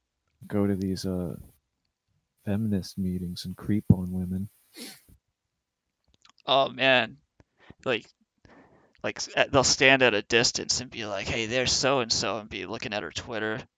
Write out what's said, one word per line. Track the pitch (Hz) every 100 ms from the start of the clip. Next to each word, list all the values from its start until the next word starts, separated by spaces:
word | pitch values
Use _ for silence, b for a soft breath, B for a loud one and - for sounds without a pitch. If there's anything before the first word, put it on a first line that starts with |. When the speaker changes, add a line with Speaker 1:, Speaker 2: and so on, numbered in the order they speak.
| _ _ _ _ -
Speaker 1:
go | 104 101
to | 98
these, | 95 92 98
uh, | 92 87 - - _ _ _ _ _ _ _ _ _ -
feminist | 202 220 202 - -
meetings | 92 90 87 175 131
and | -
creep | - 208 -
on | 185 90
women. | 185 180 185 208 _ _ B 233 B B - _ _ _ _ _ _ _ _ _ _ _ _ -
Speaker 2:
Oh, | 135 131
man. | 123 135 127 113 139 _ _ _ _ b b -
Like, | 113 - _ _ _ - b b b b b
like, | 110 -
s-, | - -
uh, | -
they'll | 135
stand | 123 - 135 135
at | -
a | 104
distance | - 190 - - - -
and | 127
be | 113 104
like, | 98 107
"Hey, | 127 110
there's | 127 123
so-and-so," | - 131 135 117 - 107 107
and | 107
be | 104 92
looking | 113 -
at | 104
her | 82
Twitter. | - - 113 110 113 -